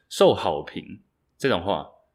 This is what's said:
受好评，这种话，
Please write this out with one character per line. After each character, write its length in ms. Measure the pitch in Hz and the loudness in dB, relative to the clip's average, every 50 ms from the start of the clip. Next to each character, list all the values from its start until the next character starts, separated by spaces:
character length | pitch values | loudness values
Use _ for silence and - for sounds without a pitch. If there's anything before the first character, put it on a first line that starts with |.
| _ - | _ -6
受 240 | - - 196 175 113 | 2 4 6 6 4
好 280 | - - 95 78 71 | 4 0 -2 -2 -2
评， 380 | - - - - - - - - _ _ _ _ _ _ _ - | -4 -8 -12 -14 -12 -14 -16 -20 _ _ _ _ _ _ _ -4
这 120 | - 139 | -2 -2
种 120 | 113 - | -2 -2
话， 260 | 95 101 95 76 71 - - _ _ _ _ | -2 -2 -4 -4 -6 -10 -18 _ _ _ _